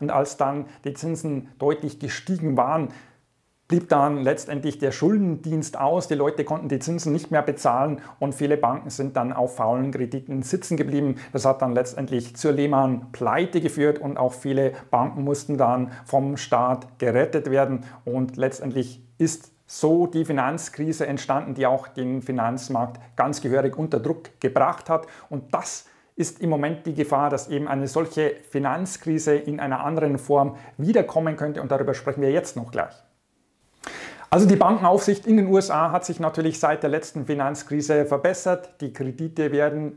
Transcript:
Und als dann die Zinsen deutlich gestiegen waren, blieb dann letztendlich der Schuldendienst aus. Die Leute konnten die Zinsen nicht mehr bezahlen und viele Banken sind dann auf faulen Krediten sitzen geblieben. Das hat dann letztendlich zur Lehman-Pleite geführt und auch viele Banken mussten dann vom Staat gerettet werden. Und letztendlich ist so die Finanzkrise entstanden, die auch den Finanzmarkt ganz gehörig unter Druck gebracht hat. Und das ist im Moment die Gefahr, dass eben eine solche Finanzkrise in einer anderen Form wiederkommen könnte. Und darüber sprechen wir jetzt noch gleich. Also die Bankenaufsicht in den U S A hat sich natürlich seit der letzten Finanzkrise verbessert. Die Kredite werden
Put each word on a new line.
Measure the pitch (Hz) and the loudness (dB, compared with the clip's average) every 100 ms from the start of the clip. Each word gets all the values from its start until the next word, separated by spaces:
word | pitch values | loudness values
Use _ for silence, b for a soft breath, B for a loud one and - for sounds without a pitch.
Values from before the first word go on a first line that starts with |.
Und | 147 | -2
als | - 143 - | 0 0 0
dann | 139 143 143 B | -2 -2 -8 B
die | 143 | -10
Zinsen | 139 160 160 160 139 - - | -8 -6 -6 -4 -6 -8 -2
deutlich | 143 151 151 - | 0 0 -4 -8
gestiegen | 139 - - 185 160 127 | -8 -8 -4 -2 0 2
waren, | 123 160 139 B B B _ _ _ _ - | 2 0 -2 B B B _ _ _ _ 0
blieb | 175 175 | 0 4
dann | 147 143 147 | 4 4 2
letztendlich | 131 151 - 143 147 - | 0 0 -2 -4 -4 -2
der | 135 | -2
Schuldendienst | - 156 208 185 151 160 160 - - | 2 2 4 2 0 -2 -4 -4 -2
aus. | 139 175 180 | 0 0 0
Die | |
Leute | 147 143 151 | 0 0 0
konnten | 147 - 143 | -2 -4 -2
die | 135 | -4
Zinsen | 160 170 156 | -2 -4 0
nicht | 156 - | -2 0
mehr | 156 | 0
bezahlen | 143 143 139 120 147 139 B B | 0 0 0 2 0 -4 B B
und | 143 | -4
viele | 135 143 147 | -2 0 2
Banken | 120 139 143 | 2 0 -6
sind | - 135 131 | -6 -4 -2
dann | 123 | -2
auf | 123 123 - | 0 -2 0
faulen | 110 123 139 | 0 2 0
Krediten | 131 123 131 131 135 | -2 -4 -6 -6 -6
sitzen | 127 185 - 156 | -4 -4 -2 -2
geblieben. | 139 143 143 131 B | 0 0 0 -2 B
Das | 139 131 | 0 2
hat | 131 | 2
dann | 127 | 2
letztendlich | 120 123 - 135 123 117 - | 0 0 -4 -4 -4 -4 -2
zur | 156 | 0
Lehman-Pleite | 139 143 139 135 120 - - 113 135 180 175 | 2 2 4 2 0 -6 -4 0 2 2 0
geführt | 156 147 147 147 | 0 2 2 2
und | 143 139 | -2 -2
auch | 127 | -2
viele | 127 139 135 135 131 B | -2 -2 2 0 -2 B
Banken | 123 127 143 | 0 0 -2
mussten | 139 143 - 139 | -2 -2 -2 2
dann | 123 123 123 B | 2 2 -2 B
vom | - 135 139 143 | -2 0 0 -4
Staat | - 120 123 127 - - | 0 2 2 0 -6 -2
gerettet | 123 120 156 156 135 | 2 2 2 0 2
werden. | 135 135 127 B B | 2 2 0 B B
Und | - 127 127 - | -4 -2 -2 -2
letztendlich | 131 135 139 131 120 - - - | -2 -2 -6 -4 -4 -8 -12 -2
ist | 165 - - _ | -2 -2 -16 _
so | - - 156 165 175 | -16 0 2 4 2
die | 165 160 | 0 -2
Finanzkrise | 139 127 165 - - 160 156 143 | 0 0 -2 -8 -6 -4 -2 -4
entstanden, | 139 - 139 - | -4 -2 -2 -2
die | 131 | 0
auch | 127 131 - | 2 0 -4
den | - 127 131 | -6 -4 -4
Finanzmarkt | 127 127 113 127 - 127 120 - B - | -4 -2 -2 -2 -4 -2 -4 -8 B 0
ganz | 131 147 | 0 0
gehörig | 131 135 135 - | 0 2 2 0
unter | 156 131 | -2 0
Druck | 135 160 - - | 0 -4 -8 -4
gebracht | 131 123 139 - - | 0 4 2 0 -2
hat. | 160 160 B B | -2 -2 B B
Und | 143 - | -10 -4
das | 165 - - - b b | -6 -4 -12 -16 b b
ist | - 160 - | -6 -6 -2
im | 170 | 0
Moment | 151 147 - | 0 0 -4
die | 170 | -6
Gefahr, | 147 147 139 143 | -2 0 2 2
dass | 139 - | 0 -2
eben | 143 143 | -4 -2
eine | 139 135 | -2 -2
solche | 156 165 156 151 - - | -2 -2 0 0 -2 -6
Finanzkrise | 143 139 151 185 - 165 156 151 | -2 0 -2 -4 -6 -2 0 2
in | 147 147 147 | 2 2 -4
einer | 135 131 | -4 -2
anderen | 147 160 147 139 | -2 0 0 0
Form | - 143 139 - B - | 2 4 4 -2 B -4
wiederkommen | 160 226 - 160 160 151 | 2 2 2 0 -2 -2
könnte. | 151 147 | -4 -4
Und | 135 | -2
darüber | 135 139 | 0 0
sprechen | 131 - 139 | -2 -4 0
wir | 139 | 2
jetzt | 156 175 | 2 -2
noch | 123 117 | -10 -8
gleich. | 120 - - _ _ _ _ _ _ _ _ B B B B B | -6 -6 -8 _ _ _ _ _ _ _ _ B B B B B
Also | 170 196 | 6 8
die | 196 | 8
Bankenaufsicht | 196 220 185 202 202 196 233 | 6 6 4 4 2 0 4
in | 220 | 4
den | 190 | 6
U | 190 | 4
S | 190 | 4
A | 151 165 | 2 2
hat | 180 180 | 0 -2
sich | 170 | -4
natürlich | 160 160 160 156 | -2 0 -2 2
seit | 151 151 | 0 2
der | 151 | 0
letzten | 151 156 160 135 | -2 -4 -8 -4
Finanzkrise | 147 135 147 - 147 147 151 147 | -2 -2 -4 -4 -4 2 2 2
verbessert. | 139 175 180 185 180 - - | 2 0 0 0 -2 -4 -12
Die | 139 | -10
Kredite | - 131 127 160 160 151 | -6 -8 -6 -6 -2 0
werden | 143 147 151 151 | 2 2 0 -6